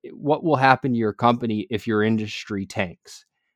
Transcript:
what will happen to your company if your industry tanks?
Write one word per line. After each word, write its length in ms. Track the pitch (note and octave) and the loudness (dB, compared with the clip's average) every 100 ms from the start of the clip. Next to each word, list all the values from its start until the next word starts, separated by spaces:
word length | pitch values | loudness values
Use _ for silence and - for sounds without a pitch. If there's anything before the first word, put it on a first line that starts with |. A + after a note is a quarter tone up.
| - | -14
what 320 | - D3 D3 | -6 -2 0
will 120 | E3 C3+ | 2 4
happen 360 | C3+ C3 C#3 | 6 4 2
to 60 | A#2 | 0
your 140 | A2 | -2
company 540 | G#2 A#2+ A#2+ A#2 G#2+ G2 | 2 2 2 0 -4 -4
if 180 | G#2+ - | -6 -2
your 160 | G#2+ | 0
industry 640 | A2 A2 G#2 - - G2+ | 2 0 -2 -10 -8 -6
tanks? 600 | G2 - F#2 E2 - - _ _ _ | -6 -6 -6 -8 -20 -20 _ _ _